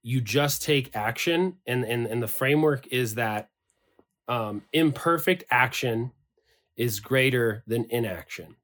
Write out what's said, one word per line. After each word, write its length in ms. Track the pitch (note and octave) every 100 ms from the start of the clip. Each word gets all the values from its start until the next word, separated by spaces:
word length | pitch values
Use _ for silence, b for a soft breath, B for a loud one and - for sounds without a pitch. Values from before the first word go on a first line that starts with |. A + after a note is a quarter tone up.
You 180 | A#2 C3
just 400 | G#2+ C3 C#3+ -
take 340 | - C#3+ B2+
action. 640 | A2 G#2+ A#2 - E3+ F#3 F3+ -
And, 160 | B2+
and, 220 | A2+ A#2+ A#2
and 140 | A#2
the 60 | A2
framework 600 | - C3 D3 D#3 C3+ -
is 260 | B2+ A#2+
that, 360 | A2 A2+ G#2+ - _ _ _ _ _ _ _ -
um, 360 | A#2+ G#2+ G#2 _
imperfect 720 | D#3 D#3+ - E3+ E3+ F#3 F3+ -
action 600 | B2 B2+ - B2+ A2+ B2 _ _ _ _ _ _ -
is 220 | A#2+ G2+
greater 640 | - C3 C3+ B2+ A#2 G#2+ -
than 180 | A#2 A#2
inaction. 680 | A#2+ A2+ E2+ - - D#2+ -